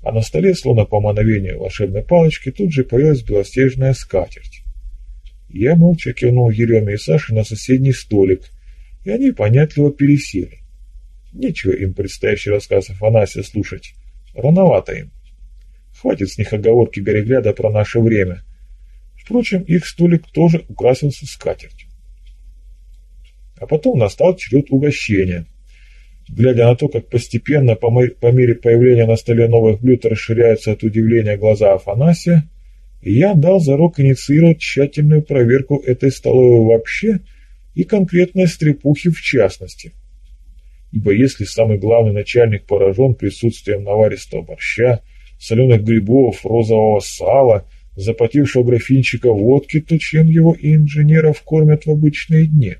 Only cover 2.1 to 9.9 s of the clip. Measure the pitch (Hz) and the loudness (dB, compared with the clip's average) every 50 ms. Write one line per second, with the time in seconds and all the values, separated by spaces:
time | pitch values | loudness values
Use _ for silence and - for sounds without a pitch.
2.1 | 175 175 165 160 151 - - 131 127 - 202 185 156 139 127 - - 123 143 156 | 2 4 4 2 0 -2 -10 -12 -6 -4 -4 -2 -2 -2 -4 0 0 2 2 2
3.1 | 151 131 113 104 104 101 98 - - 131 135 135 127 127 131 135 131 - - - | 2 0 -2 -4 -2 -2 -2 -2 -2 0 0 0 0 -2 -2 -2 -2 -2 -6 -4
4.1 | - - - - - - - - - - - - - - - - - - - - | -4 -4 -4 -4 -12 -20 -20 -20 -20 -16 -18 -16 -16 -16 -16 -18 -18 -18 -20 -20
5.1 | - - _ - - - - - - 87 101 131 165 170 165 175 180 160 - 127 | -20 -20 _ -20 -20 -20 -20 -18 -8 -4 0 2 4 4 4 4 2 0 -4 -10
6.1 | 120 - 123 123 123 123 123 120 110 107 117 117 117 110 107 104 104 104 - - | -8 -2 0 0 2 2 2 0 0 0 0 2 2 0 0 -2 -6 -8 -4 -2
7.1 | 156 156 - - 113 110 107 - 113 104 - - 131 131 135 135 127 - - - | -2 -2 -2 -2 -4 -4 -4 -4 -8 -14 -2 -2 0 0 2 0 -2 -2 -6 -4
8.1 | 107 101 95 95 95 92 - - - - _ - - - - - - - - 196 | 0 0 2 2 0 -2 -4 -18 -20 -20 _ -20 -20 -20 -20 -20 -20 -18 -10 -8
9.1 | 202 240 269 269 - - 107 107 113 135 151 151 - 147 143 147 | -6 -2 -2 -2 -2 0 0 2 2 2 2 0 0 0 0 0